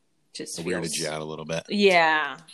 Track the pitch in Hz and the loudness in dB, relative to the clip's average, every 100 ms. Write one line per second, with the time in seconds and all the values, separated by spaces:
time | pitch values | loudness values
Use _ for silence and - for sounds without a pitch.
0 | _ _ _ - - - 85 90 82 76 | _ _ _ -14 -12 -8 -4 -4 -4 -4
1 | 80 78 78 78 78 82 - 202 196 175 | -4 -4 -6 -8 -6 -6 -4 2 6 6
2 | 160 156 143 131 - | 6 4 0 -8 -18